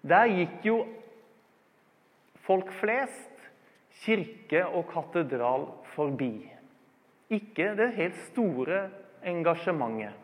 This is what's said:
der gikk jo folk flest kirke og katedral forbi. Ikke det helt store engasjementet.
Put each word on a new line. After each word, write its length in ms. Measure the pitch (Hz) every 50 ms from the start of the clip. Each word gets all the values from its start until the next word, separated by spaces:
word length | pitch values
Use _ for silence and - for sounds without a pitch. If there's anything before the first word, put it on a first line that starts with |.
| -
der 260 | 143 165 196 233 240
gikk 360 | 202 180 170 - - - -
jo 100 | 214 226 226 - - - - - - - - - - - _ _ _ _ _ _ _ _ _ _ _ _ _ _ _ _ _ _ _ _ - -
folk 260 | - 190 190 185 - -
flest 720 | - - 208 226 262 277 - - - - - - - - - - _ - - _ _ _ _ _ - -
kirke 560 | - 120 - 165 - - - - - 151 165 185
og 220 | 180 175 175 170 -
katedral 760 | - 170 143 - - 180 160 127 135 120 120 123 127 135 151 - - - - - -
forbi. 360 | - 151 143 139 143 135 123 107 104 - - - - - - _ _ _ _ _ _ _ _ _ _ _ _
Ikke 400 | 220 202 208 - - - 196 208 214
det 140 | 202 226 247 226
helt 200 | 196 165 180 180 - - -
store 540 | - 254 226 190 139 127 127 156 180 196 196 190 - - - - - - -
engasjementet. 880 | 185 175 170 165 170 165 165 - 185 175 156 123 117 113 110 107 104 104 -